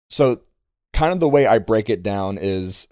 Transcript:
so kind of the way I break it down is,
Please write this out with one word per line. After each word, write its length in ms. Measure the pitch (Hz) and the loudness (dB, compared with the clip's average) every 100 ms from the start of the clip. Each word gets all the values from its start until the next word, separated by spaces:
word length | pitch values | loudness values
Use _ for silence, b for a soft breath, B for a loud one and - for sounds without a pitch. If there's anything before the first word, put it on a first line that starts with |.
| - | -6
so 320 | - 135 117 _ _ _ _ _ | 0 0 0 _ _ _ _ _
kind 200 | - 160 | -2 0
of 80 | 180 | 0
the 80 | 156 | 2
way 180 | 143 127 | 4 4
I 120 | 113 | 2
break 320 | 95 110 104 | 2 -2 0
it 120 | 95 | -4
down 360 | 98 98 95 98 | -4 -4 -4 -4
is, 480 | 98 95 92 - - | -4 -4 -4 -6 -6